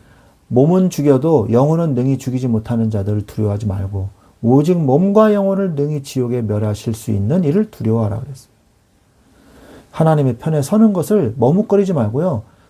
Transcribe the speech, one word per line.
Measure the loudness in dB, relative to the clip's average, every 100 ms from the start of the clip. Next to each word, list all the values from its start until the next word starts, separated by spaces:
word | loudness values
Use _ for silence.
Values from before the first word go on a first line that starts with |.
| _ _ _ _ -2
"몸은 | 2 4 4 2
죽여도 | 0 2 2 2 0 2
영혼은 | 2 2 2 0
능히 | 0 -2 -2
죽이지 | -4 -4 -2
못하는 | -2 -2 -2 -2
자들을 | -2 -2 -4 -4
두려워하지 | -4 -2 -2 -4
말고 | -6 -6 -6 -8 -12 _ _
오직 | 2 2 2 0
몸과 | 2 2 2 4 4
영혼을 | 2 0 -2 -2 -4
능히 | -4 -4
지옥에 | -6 -4 -2 -2
멸하실 | -2 -2 -2 -4 -6
수 | -6 -4
있는 | -4 0 0
이를 | 0 0 -2
두려워하라." | -4 -2 0 -2 -4
그랬어요. | -10 -16 -20 _ _ _ _ _ _ _ _ _ _ -20 -20 -20 -10
하나님의 | -2 2 2 2 0
편에 | -2 -2
서는 | 0 4 4
것을 | 2 0 0 0 2
머뭇거리지 | 2 2 2 2 2
말고요. | 0 -2 -2 -2 -4 -8 _